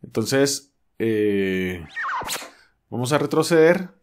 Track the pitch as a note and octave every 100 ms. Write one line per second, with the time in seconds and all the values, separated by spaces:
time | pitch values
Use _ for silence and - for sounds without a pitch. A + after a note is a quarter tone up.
0 | - - A2 C3+ C#3 - - _ _ _
1 | A2+ A2 G#2 G2+ F#2+ F#2 F#2 F2+ D#2+ -
2 | - - - - - - _ _ _ A2+
3 | B2 D3 C#3 D#3 D#3+ E3 D#3+ F3+ F#3 _